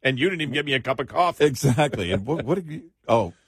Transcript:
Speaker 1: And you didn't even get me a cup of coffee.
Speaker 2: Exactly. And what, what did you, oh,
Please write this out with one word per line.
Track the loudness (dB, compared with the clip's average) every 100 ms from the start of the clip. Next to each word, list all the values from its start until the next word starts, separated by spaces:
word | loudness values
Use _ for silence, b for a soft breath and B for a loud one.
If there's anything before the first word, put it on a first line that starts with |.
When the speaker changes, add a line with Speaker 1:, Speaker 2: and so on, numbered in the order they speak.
Speaker 1:
And | -2 0
you | 0
didn't | 0
even | -2
get | -2
me | -2
a | -2
cup | -2 -4
of | -2
coffee. | 0 0 4
Speaker 2:
Exactly. | 2 4 2 2 0 0 -2
And | -2 -2
what, | -4
what | -2 -4
did | -4
you, | -12 -14 _ 0
oh, | 2 2 -6